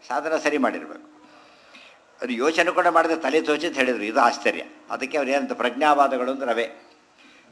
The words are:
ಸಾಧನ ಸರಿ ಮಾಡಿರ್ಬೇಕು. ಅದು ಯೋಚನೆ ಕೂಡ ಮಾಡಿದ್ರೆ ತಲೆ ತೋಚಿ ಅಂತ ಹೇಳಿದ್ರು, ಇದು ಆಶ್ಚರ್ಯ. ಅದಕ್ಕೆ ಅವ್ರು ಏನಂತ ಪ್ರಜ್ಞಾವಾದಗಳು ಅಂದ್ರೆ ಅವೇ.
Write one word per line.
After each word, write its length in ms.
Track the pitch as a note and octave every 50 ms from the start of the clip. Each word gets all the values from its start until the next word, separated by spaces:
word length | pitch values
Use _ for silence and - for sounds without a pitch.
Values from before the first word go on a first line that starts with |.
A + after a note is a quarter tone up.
| -
ಸಾಧನ 300 | - - D3+ D3 D#3+ D#3+
ಸರಿ 200 | C#3+ - D3 D3
ಮಾಡಿರ್ಬೇಕು. 520 | C#3 B2+ A2 F#2 E2 D#2 C#2+ - - - - - - - - - - - - - _ _ - - - - - - _ _ _ _ -
ಅದು 120 | - B2 A#2+
ಯೋಚನೆ 380 | A2+ B2+ D#3+ D#3+ F3 E3+ F3+
ಕೂಡ 160 | D#3 F3 F3
ಮಾಡಿದ್ರೆ 320 | F3 E3 E3 E3 E3 E3 D#3+
ತಲೆ 220 | - C3 C#3+ D#3+
ತೋಚಿ 260 | C3+ D3 D3 D3 E3
ಅಂತ 100 | E3+ -
ಹೇಳಿದ್ರು, 260 | C#3 B2+ B2+ B2 G#2+ G2+
ಇದು 180 | A2 A2+ B2+
ಆಶ್ಚರ್ಯ. 420 | A#2+ A#2 G#2+ - - A2 G2 E2 - - - - - -
ಅದಕ್ಕೆ 260 | A2+ A2+ C3+ C3 D#3
ಅವ್ರು 140 | D3+ C#3 B2+
ಏನಂತ 200 | C#3 C#3+ C3 -
ಪ್ರಜ್ಞಾವಾದಗಳು 800 | B2 - - - - C3 D3+ D3+ D3 C#3+ C#3 C3 C3+ B2 B2 B2+
ಅಂದ್ರೆ 200 | C3+ C3+ C3+ A#2+
ಅವೇ. 380 | A2+ A#2 A2+ A2 - - - - _ _ _ _ _ _ - - - - _ _